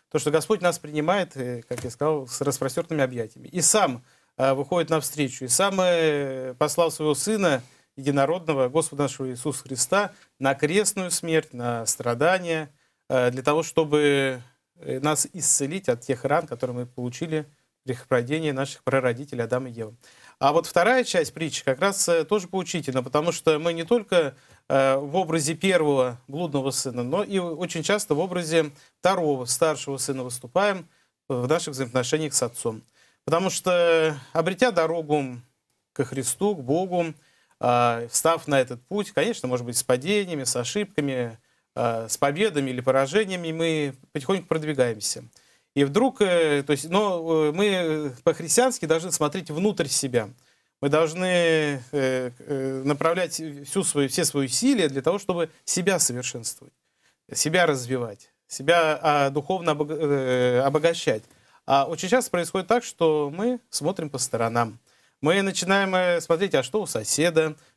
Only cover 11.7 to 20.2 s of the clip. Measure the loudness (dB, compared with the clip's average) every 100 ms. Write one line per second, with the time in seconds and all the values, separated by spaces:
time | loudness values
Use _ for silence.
11.7 | -4 -4 -4 -2 0 2 2 0 -4 -6
12.7 | _ _ _ -2 0 2 0 0 0 0
13.7 | 0 2 4 4 4 2 -4 -12 _ _
14.7 | _ -6 -2 0 0 -2 -2 0 0 0
15.7 | -4 -2 -2 -2 -2 0 0 -2 -6 -6
16.7 | -6 -8 -8 -8 -6 -4 -6 -6 _ _
17.7 | _ -8 -8 0 0 2 -2 -2 -2 -4
18.7 | -6 0 2 2 -2 -6 -6 -2 -2 -4
19.7 | -10 -12 -14 -20 -20